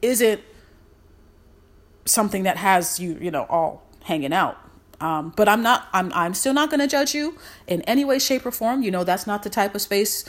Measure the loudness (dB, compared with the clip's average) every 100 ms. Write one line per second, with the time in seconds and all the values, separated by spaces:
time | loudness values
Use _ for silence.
0 | 0 2 2 2 -6 -20 -20 -20 -20 _
1 | -20 -20 -20 -20 -20 -20 _ -20 -20 -10
2 | -2 0 0 0 0 2 4 4 2 -4
3 | -6 -6 -4 -4 -2 0 -2 -4 -20 -16
4 | -4 -4 0 0 0 -4 -20 -20 _ -8
5 | -4 -4 -4 2 4 4 4 2 0 -2
6 | 0 -2 -2 0 0 2 2 0 0 0
7 | 0 -2 -4 -8 -20 -16 -4 -4 2 2
8 | 2 0 2 -2 -2 -4 -2 0 0 0
9 | 0 -2 -2 -4 -2 -2 -2 -2 -2 0
10 | 0 -4